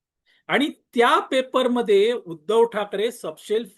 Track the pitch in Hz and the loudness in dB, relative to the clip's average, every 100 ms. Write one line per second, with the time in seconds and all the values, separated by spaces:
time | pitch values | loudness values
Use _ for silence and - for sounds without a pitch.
0 | _ _ _ _ - 190 294 - _ 240 | _ _ _ _ -2 0 0 -4 _ 2
1 | 240 320 - 269 262 254 254 240 214 196 | 4 2 0 -2 -2 -2 0 0 2 2
2 | 214 240 175 165 - 226 233 214 202 196 | 2 -2 -8 -14 -2 2 2 0 -6 -4
3 | 226 - 170 156 - 214 214 | -4 -6 -12 -12 -6 -6 -6